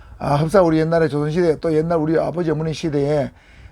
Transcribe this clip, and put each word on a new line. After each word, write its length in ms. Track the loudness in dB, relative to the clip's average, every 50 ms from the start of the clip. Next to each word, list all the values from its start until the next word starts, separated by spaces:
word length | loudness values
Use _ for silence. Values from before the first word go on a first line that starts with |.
| -20 -20 -16 -8
아, 180 | -4 -2 0
흡사 260 | 0 0 2 4 4 4
우리 160 | 4 4 2
옛날에 300 | 2 2 2 2 2 0
조선시대 500 | 0 -2 -4 -2 0 0 2 2 0 0
또 140 | -2 0 0
옛날 240 | 0 0 0 0 0
우리 180 | 0 0 0 0
아버지 320 | 0 -2 -4 -4 -2 -2
어머니 220 | -2 -2 -4 -4 -6
시대에 600 | -6 -4 -4 -2 -2 0 0 0 -2 -2 -4 -8 -14 -20 -20 -20 -20 -20 -20